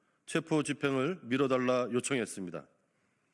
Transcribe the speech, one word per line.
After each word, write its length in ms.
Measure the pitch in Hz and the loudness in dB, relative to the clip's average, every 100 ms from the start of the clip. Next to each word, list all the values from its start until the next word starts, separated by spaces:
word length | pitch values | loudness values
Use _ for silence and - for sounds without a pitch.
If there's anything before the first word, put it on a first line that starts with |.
| _ _ - | _ _ -4
체포 360 | 165 160 156 | -4 0 0
집행을 560 | 147 143 143 135 135 185 | 0 -2 0 0 0 -4
미뤄달라 640 | 120 131 139 127 127 127 123 | -2 0 2 2 2 2 2
요청했습니다. 760 | 120 123 139 104 - 90 82 71 _ _ _ _ _ _ | 0 0 0 -2 -4 -8 -10 -14 _ _ _ _ _ _